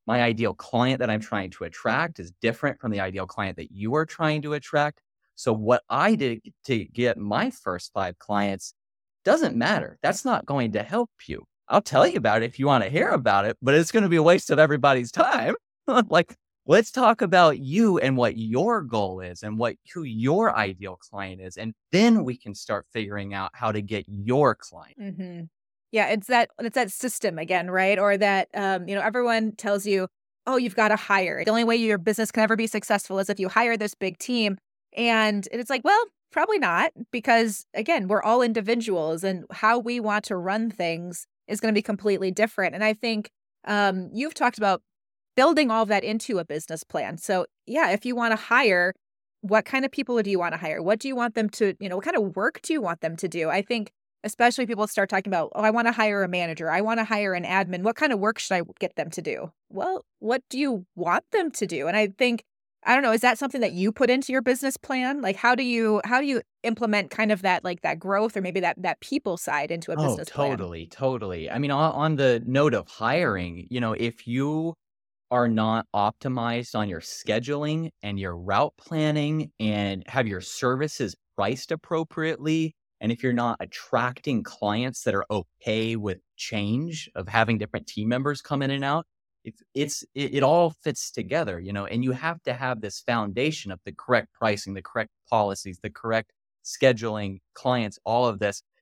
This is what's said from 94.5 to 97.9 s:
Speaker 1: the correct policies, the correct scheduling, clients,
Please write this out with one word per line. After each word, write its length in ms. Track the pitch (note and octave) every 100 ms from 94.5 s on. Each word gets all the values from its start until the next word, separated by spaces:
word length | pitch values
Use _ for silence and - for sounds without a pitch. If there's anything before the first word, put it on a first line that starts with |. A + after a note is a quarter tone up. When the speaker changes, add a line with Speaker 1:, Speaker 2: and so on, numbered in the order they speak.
| G#2 -
Speaker 1:
the 80 | G2
correct 280 | - A2+ A2 _ _
policies, 520 | A2+ G2+ G2 G2 F#2
the 80 | G#2+
correct 420 | - A2+ A2+ - _ _ _
scheduling, 760 | - - C3+ A2+ A2+ G#2+ G2+ F#2+ _
clients, 440 | - C3 B2 G#2+